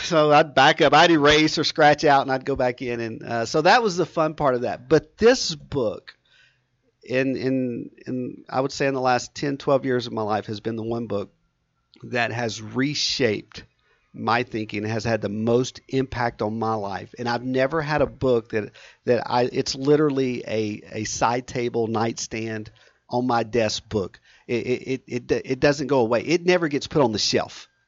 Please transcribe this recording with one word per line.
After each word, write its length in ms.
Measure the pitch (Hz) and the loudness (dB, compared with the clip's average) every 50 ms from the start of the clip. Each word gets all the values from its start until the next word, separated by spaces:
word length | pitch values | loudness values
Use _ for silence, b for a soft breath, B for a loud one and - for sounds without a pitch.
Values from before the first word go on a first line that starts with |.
| - | -4
So 280 | - 170 156 151 151 | 0 2 4 6 6
I'd 220 | 147 147 160 147 131 | 6 6 4 4 4
back 280 | 143 131 156 156 - | 4 4 4 6 4
up. 120 | 156 139 143 | 4 6 6
I'd 180 | 151 175 170 | 6 6 6
erase 460 | 170 151 143 147 151 151 156 151 - | 6 6 6 6 6 6 4 2 0
or 60 | 165 143 | -2 -2
scratch 400 | - - 160 151 147 147 147 160 | -2 2 4 6 6 6 6 4
out, 180 | 147 143 135 | 4 4 4
and 100 | 123 135 | 2 0
I'd 140 | 135 131 117 | -2 -2 -2
go 100 | 139 139 | -4 -2
back 260 | 131 127 123 120 - | 0 0 -2 -2 -4
in. 180 | 135 120 120 117 | -6 -6 -4 -4
And, 240 | 117 110 117 - - | -4 -6 -8 -10 -8
uh, 220 | - 117 117 117 | -6 -4 -4 -2
so 160 | - - 156 | 0 0 2
that 200 | 151 180 220 247 | 4 4 4 4
was 160 | 233 202 170 | 2 0 -2
the 80 | 180 160 | -2 -4
fun 300 | - - 170 156 160 156 | -2 -2 -2 -2 -2 -2
part 200 | - 151 135 127 | 0 0 0 0
of 60 | 120 | 0
that. 260 | 123 107 82 - 123 | -2 -4 -6 -8 0
But 300 | 131 160 147 - - _ | 2 2 2 2 -2 _
this 380 | - 208 233 262 - - - 165 | 4 4 4 4 4 0 -6 -8
book, 600 | 143 - - - 143 117 101 90 - - - - _ b b b b b b b b b b _ _ _ _ _ _ - | -10 -12 -6 -4 -2 -2 -2 -2 -6 -12 -18 -20 _ b b b b b b b b b b _ _ _ _ _ _ -10
in, 320 | - 123 131 135 135 127 | -4 -2 -2 0 0 -2
in, 540 | 87 113 131 131 131 127 123 117 - - - - - - | -2 -2 -2 -2 -2 -2 -4 -6 -8 -10 -12 -16 -16 -12
in, 380 | - 127 127 123 - - - - - | -8 -8 -8 -8 -8 -10 -14 -14 -6
I 120 | - 127 | -4 -4
would 100 | 135 135 | -4 -4
say 160 | - - 143 | -4 -2 -2
in 60 | 135 135 | -2 -2
the 80 | 131 | 0
last 320 | 127 127 123 120 - - _ | 0 2 0 0 -2 -6 _
ten, 240 | - 151 143 139 | -8 -6 -6 -6
twelve 280 | 135 - 147 139 127 135 | -4 0 0 0 2 2
years 220 | 135 123 123 117 | 0 -2 -2 -4
of 60 | 120 113 | -4 -6
my 80 | 113 | -4
life, 240 | 107 101 107 101 101 | -2 -2 -2 -4 -4
has 120 | - 107 101 | -6 -10 -8
been 160 | - 113 117 | -6 -6 -6
the 80 | 110 110 | -6 -6
one 240 | 113 117 117 120 | -6 -6 -6 -4
book 240 | 110 107 101 101 - _ _ _ _ _ _ _ _ _ _ _ _ _ - 123 | -4 -4 -6 -6 -8 _ _ _ _ _ _ _ _ _ _ _ _ _ -20 -12
that 280 | 113 120 120 117 113 | -6 -4 -2 -2 -2
has 300 | 113 120 120 113 101 110 | -2 -4 -4 -4 -6 -8
reshaped 1000 | 107 107 113 123 135 147 139 - - - - - 127 110 104 - - _ - - - _ _ _ _ _ _ _ _ _ - | -12 -6 -2 -2 -2 -2 -2 -4 -4 -4 0 0 0 0 0 -2 -6 _ -18 -20 -20 _ _ _ _ _ _ _ _ _ -14
my 300 | 117 113 110 113 123 123 | -6 -2 0 0 0 0
thinking, 400 | - - 110 107 104 110 104 107 | -2 -6 -8 -6 -6 -6 -6 -4
has 220 | 107 113 110 101 | -4 -4 -4 -2
had 160 | 117 113 107 | -2 -2 -2
the 80 | 104 101 | -2 -6
most 500 | 101 110 110 117 117 127 131 - - - - | -4 -2 0 2 2 2 2 -2 -6 -14 -12
impact 540 | - 131 135 135 - - 120 120 120 - - | -4 -4 -4 -4 -4 -4 -4 -4 -4 -4 -4
on 180 | 110 107 110 113 | -4 -4 -4 -4
my 140 | 110 110 110 | -4 -4 -4
life. 420 | 110 101 98 95 92 104 110 - | -4 -6 -6 -8 -10 -12 -14 -12
And 120 | - 117 117 | -8 -6 -6
I've 160 | 120 120 123 | -4 -4 -4
never 360 | 131 127 131 131 135 160 165 | -2 0 0 0 0 0 -4
had 200 | 143 147 151 147 | -2 -2 0 0
a 40 | 135 | 0
book 440 | 117 110 - 135 131 120 117 110 - | -2 -2 -2 0 2 2 2 0 -2
that, 220 | 113 107 104 104 B B B B B B _ | -4 -6 -6 -6 B B B B B B _
that 180 | 117 120 110 - | 0 0 0 0
I, 180 | - 120 123 123 | 0 0 0 0
it's 300 | 123 120 131 131 - - | 0 0 -2 -4 -4 -6
literally 680 | 135 131 147 151 147 156 147 135 135 135 127 123 - - | -2 2 4 4 4 4 2 2 0 -2 -2 -4 -6 -6
a, 360 | - 107 110 110 104 104 - - - | -4 -4 -2 -2 -4 -6 -8 -12 -10
a 120 | - 107 107 | -8 -8 -6
side 420 | - - - 143 113 120 131 127 | -6 -2 0 0 0 0 -2 -4
table 400 | - - 127 120 120 - 117 113 | -6 -6 -4 -4 -2 -2 -2 -2
nightstand 840 | 110 110 107 113 117 - - - - 120 110 113 113 110 110 110 113 b b b b b b b - | 0 0 0 -2 -2 -2 -6 -10 -8 -8 -8 -6 -6 -8 -8 -10 -14 b b b b b b b -4
on 160 | 123 123 123 | -4 -2 0
my 180 | 127 120 117 113 | 2 0 0 0
desk 440 | 107 113 117 110 104 - - - | 0 0 0 0 0 -2 -6 -8
book. 320 | - 113 104 90 87 - _ b b b b b | -4 -4 -4 -4 -4 -10 _ b b b b b
It, 180 | - 120 113 - | -4 -4 -4 -2
it, 360 | 123 127 - - 123 131 127 - | -2 -4 -4 -2 -6 -6 -6 -6
it, 240 | - 123 123 123 - | -8 -8 -8 -4 -2
it, 100 | 139 113 - | -4 -4 -2
it 140 | - 131 127 | -4 -2 2
doesn't 260 | 147 147 139 147 143 | 2 2 2 0 -2
go 140 | 123 139 131 | 0 2 2
away. 200 | 113 110 120 117 - | 4 4 2 0 2
It 220 | 135 165 175 170 | 0 -2 0 2
never 220 | 180 180 175 170 | 2 2 2 2
gets 200 | 151 143 127 - | 0 -2 -4 -4
put 140 | - - 156 | -2 2 2
on 120 | 135 113 107 | 2 2 2
the 60 | 98 | 0
shelf. 500 | - - - 104 76 - - - - _ _ _ _ | -2 0 0 0 -2 -2 -8 -18 -20 _ _ _ _